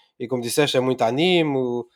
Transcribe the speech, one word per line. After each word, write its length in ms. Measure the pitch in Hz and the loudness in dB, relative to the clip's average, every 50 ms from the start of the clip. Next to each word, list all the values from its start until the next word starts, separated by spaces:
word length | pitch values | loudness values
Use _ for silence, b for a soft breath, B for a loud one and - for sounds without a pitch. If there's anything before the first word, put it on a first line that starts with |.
| b b b b | b b b b
e 100 | 123 113 | -8 -6
como 140 | 131 123 | -4 -4
disseste, 360 | 117 120 - 156 147 139 - 131 | -4 -2 0 0 0 2 2 0
é 20 | |
muito 220 | 127 131 127 127 120 | 0 0 0 0 0
anime, 800 | 113 120 139 170 185 180 170 160 151 139 131 127 123 120 120 117 - _ | 0 2 2 2 2 4 2 2 0 0 -2 -2 -2 -2 -4 -6 -8 _